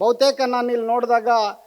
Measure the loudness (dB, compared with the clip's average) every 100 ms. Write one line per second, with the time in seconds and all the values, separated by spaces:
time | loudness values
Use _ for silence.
0 | -2 2 2 2 -2 -2 -2 -4 -2 -2
1 | 2 0 2 0 0 -6